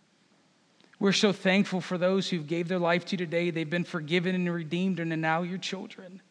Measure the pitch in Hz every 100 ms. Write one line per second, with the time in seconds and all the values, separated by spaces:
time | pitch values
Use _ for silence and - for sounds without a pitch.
0 | _ _ _ _ _ _ _ _ _ _
1 | 202 185 214 180 190 190 - 185 - 180
2 | 180 190 180 175 147 170 170 185 170 175
3 | 175 185 175 165 175 165 160 175 170 175
4 | 151 175 175 185 175 170 160 175 190 170
5 | 165 160 160 160 175 185 - 190 - -
6 | 190 185 _